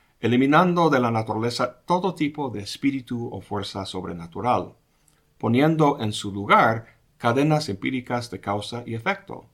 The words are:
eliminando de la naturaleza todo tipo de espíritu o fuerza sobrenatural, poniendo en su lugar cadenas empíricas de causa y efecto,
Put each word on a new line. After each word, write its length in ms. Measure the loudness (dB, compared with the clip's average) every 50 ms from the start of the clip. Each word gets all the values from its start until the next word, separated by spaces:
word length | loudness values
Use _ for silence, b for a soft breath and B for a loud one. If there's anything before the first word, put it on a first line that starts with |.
| b b b _
eliminando 680 | 0 2 4 4 6 6 6 6 6 4 4 4 4 4
de 100 | 4 4
la 100 | 2 2
naturaleza 720 | 0 0 -2 -2 -2 -2 -2 -2 -2 -2 -4 -4 -4 _ _
todo 300 | -2 0 0 0 -2 -2
tipo 360 | -2 -4 -4 -4 -4 -6 -6
de 100 | -6 -8
espíritu 680 | -10 -12 -8 -4 -2 -2 -2 -2 -6 -8 -8 -8 -6 -8
o 80 | -10 -12
fuerza 460 | -10 -8 -6 -6 -6 -6 -8 -8 -8
sobrenatural, 880 | -8 -8 -8 -8 -8 -10 -10 -12 -12 -10 -4 0 0 0 0 -2 -6 -12 _ _ _ _ _ _ _ _ _ _ _ _ _
poniendo 600 | -2 0 2 4 4 4 4 4 4 2 2 0
en 120 | -4 -6
su 200 | -6 -6 -8 -8
lugar 640 | -8 -6 0 4 4 4 6 4 2 -2 -6 -12 _ _ _ _ _
cadenas 520 | _ 0 0 2 2 4 4 2 2 0 -4
empíricas 600 | -6 -6 -4 -4 -4 -4 -4 -4 -4 -4 -4 -6
de 100 | -10 -8
causa 420 | -4 -4 -4 -4 -4 -8 -10 -10 -8
y 80 | -8 -8
efecto, 520 | -4 -2 -4 -4 -4 -8 -14 -16 -16 -16 _